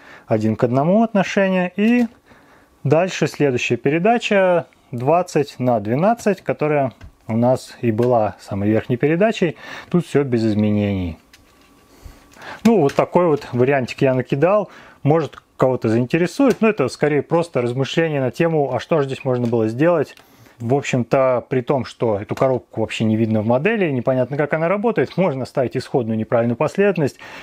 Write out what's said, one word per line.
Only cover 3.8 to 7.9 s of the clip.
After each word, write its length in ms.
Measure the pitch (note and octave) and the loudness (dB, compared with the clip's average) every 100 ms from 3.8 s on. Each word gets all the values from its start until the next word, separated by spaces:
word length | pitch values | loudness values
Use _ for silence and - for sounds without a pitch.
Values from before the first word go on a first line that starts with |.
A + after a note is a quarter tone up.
| C#3+ D#3+ G#3 A#3+ - G3+ F#3 F3 - _ _ | 0 0 2 0 0 2 2 2 -2 _ _
двадцать 680 | A#2+ B2+ E3+ F3+ D#3 C3+ - | -4 0 2 2 -2 -2 -2
на 220 | B2 A#2 | 0 0
двенадцать, 600 | G#2 B2+ G3 A#3 A3 F3+ | 0 0 0 0 -2 -2
которая 520 | - C3 D3+ D3 C3 - - _ - | -4 -2 0 0 -2 -6 -20 _ -4
у 80 | A2+ | 0
нас 400 | B2 C3 - - | 2 0 -4 -4
и 100 | A#2+ | -2